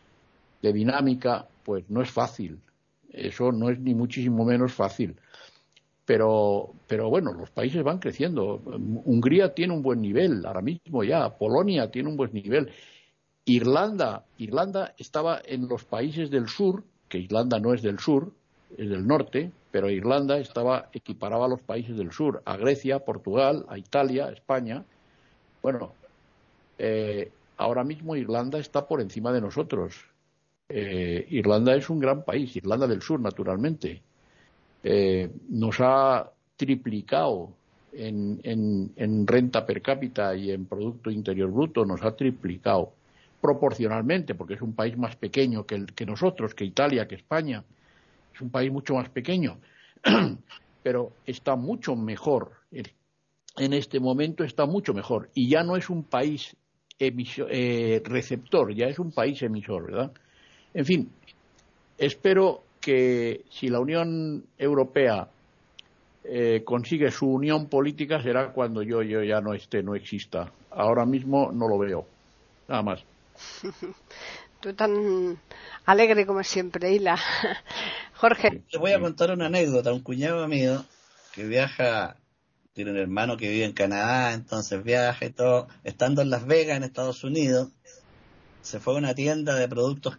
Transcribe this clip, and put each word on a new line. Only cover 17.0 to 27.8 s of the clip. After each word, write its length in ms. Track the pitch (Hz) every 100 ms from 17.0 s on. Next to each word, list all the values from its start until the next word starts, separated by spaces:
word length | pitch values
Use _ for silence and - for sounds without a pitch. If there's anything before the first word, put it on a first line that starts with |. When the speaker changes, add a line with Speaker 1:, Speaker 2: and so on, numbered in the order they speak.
| -
Speaker 1:
que 100 | 92
Irlanda 420 | 92 107 123 113
no 120 | 110
es 80 | 123
del 180 | 107 101
sur, 320 | - 139 180 - _ _ _ -
es 140 | 104
del 160 | 98 98
norte, 460 | 151 - 127 175 - _
pero 200 | 101 98
Irlanda 480 | 98 110 143 139 143
estaba, 520 | 123 120 123 127 -
equiparaba 540 | 120 - 110 104 113 127
a 20 |
los 140 | 127
países 340 | - 113 120 113
del 160 | 87
sur, 300 | - 151 110
a 140 | - 98
Grecia, 400 | 120 139 131 135
Portugal, 640 | - - - 110 135 151 -
a 100 | 101
Italia, 480 | 95 143 135 127 143
a 60 |
España. 520 | - - 131 117 127 196 _ _ _ _ _ _ _
Bueno, 300 | - 131 - - - _ _ _ _ _ _ -
eh, 460 | 110 110 107 104 - _ _ -
ahora 260 | 104 120